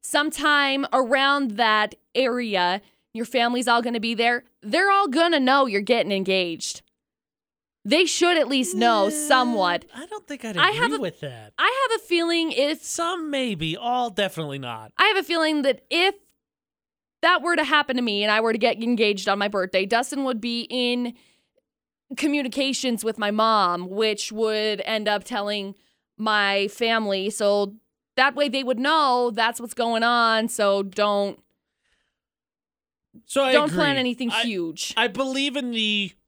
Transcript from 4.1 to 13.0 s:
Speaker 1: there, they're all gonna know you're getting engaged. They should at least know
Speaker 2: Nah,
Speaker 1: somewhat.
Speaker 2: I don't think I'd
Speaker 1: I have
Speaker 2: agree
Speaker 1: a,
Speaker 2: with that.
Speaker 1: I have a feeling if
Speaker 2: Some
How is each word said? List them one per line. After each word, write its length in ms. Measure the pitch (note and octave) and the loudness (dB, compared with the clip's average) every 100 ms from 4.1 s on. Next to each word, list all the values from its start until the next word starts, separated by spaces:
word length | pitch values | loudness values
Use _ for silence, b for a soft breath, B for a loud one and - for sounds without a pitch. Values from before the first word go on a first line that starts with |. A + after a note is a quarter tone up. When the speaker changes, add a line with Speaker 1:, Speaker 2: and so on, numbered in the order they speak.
Speaker 1:
there, 300 | A3+ A#3 A#3+ _ _ | 0 0 0 _ _
they're 300 | G#3 C#4+ G4 | -4 0 4
all 160 | G4 G4 | 4 2
gonna 320 | C4 E4+ D#4+ | 2 2 2
know 260 | B3+ C#4 C4+ | 4 4 4
you're 160 | G3 | 0
getting 300 | G#3 A#3 F#3 | 0 0 2
engaged. 720 | G3 F#3+ F#3+ F3 E3 - - _ _ _ _ _ _ _ _ _ _ G3+ | -2 0 0 0 -4 -10 -12 _ _ _ _ _ _ _ _ _ _ 0
They 200 | D4 E4+ | 2 2
should 320 | - F4 F4 | 2 2 2
at 100 | B3 | 2
least 260 | C4+ B3+ G3 | 0 -2 2
know 300 | A#3 A3+ G3+ | 2 4 2
Speaker 2:
Nah, 40 | |
Speaker 1:
somewhat. 760 | - - C4 B3 A#3 F3+ F3 - A#3 | -2 2 2 4 0 0 -2 -6 -18
Speaker 2:
I 100 | D#4+ | -14
don't 200 | G#4+ _ | -16 _
think 160 | D4 | -12
I'd 140 | A3+ G#3+ | -8 0
Speaker 1:
I 140 | E4 | 0
have 140 | A4 A#4+ | 2 -2
Speaker 2:
agree 100 | A4 | -2
Speaker 1:
a, 40 | |
Speaker 2:
with 200 | G3+ - | -6 -8
that. 320 | D3 A#2+ G#2+ - | -14 -14 -18 -2
Speaker 1:
I 300 | F4 C5 C5 | 0 0 0
have 80 | A4+ | -2
a 20 | |
feeling 480 | - F4 E4+ E4+ E4 | 0 0 0 0 0
if 320 | A#3 C#4+ D#4 | 0 0 -2
Speaker 2:
Some 460 | - - | -6 -6